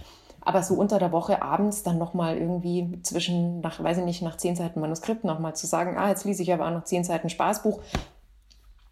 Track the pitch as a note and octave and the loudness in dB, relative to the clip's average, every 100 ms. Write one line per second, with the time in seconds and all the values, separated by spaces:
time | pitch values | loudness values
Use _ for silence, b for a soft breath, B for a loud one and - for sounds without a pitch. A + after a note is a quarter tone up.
0 | B B B B - F#3+ F3+ F#3 G3+ G3+ | B B B B 0 2 4 4 4 4
1 | F3+ E3 E3+ G3 C3+ E3 G#3 G3+ F3 E3 | 4 2 2 0 2 2 2 0 0 0
2 | E3+ F3+ E3 D#3+ E3+ F3+ F3 F3 F3 F3+ | 0 0 0 0 0 -2 0 0 -2 -4
3 | - E3+ F3 F3 E3+ E3+ D#3+ - E3 F3 | -4 -2 0 2 2 -2 -6 -2 0 0
4 | F3+ F3 E3+ - F3 F3 E3+ E3 D#3 D#3+ | 0 -2 -4 -2 -2 -2 -2 -2 -2 -2
5 | - A3+ F#3+ D#3 D#3+ D#3 E3+ E3+ F3 - | -4 -2 -2 -2 -4 -4 -2 0 0 0
6 | G3 F#3+ G3+ F3+ F3 E3+ D3+ E3+ - F3+ | 2 2 0 0 2 2 0 -2 -2 0
7 | F3 E3 E3 - E3+ G#3+ A3 - B B | 0 -2 -2 0 0 2 0 -2 B B
8 | B - - - _ - - - - | B -16 -20 -20 _ -20 -20 -20 -20